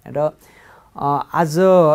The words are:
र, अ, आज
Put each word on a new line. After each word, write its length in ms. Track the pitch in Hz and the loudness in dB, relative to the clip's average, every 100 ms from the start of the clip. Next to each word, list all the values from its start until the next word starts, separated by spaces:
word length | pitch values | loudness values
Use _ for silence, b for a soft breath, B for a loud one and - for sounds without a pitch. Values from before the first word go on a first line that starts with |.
| - | -12
र, 240 | 139 151 - b b b b b - | -6 -6 -8 b b b b b -8
अ, 340 | 143 143 - | -4 -4 -6
आज 220 | 151 165 160 190 185 156 | -4 -4 0 4 4 4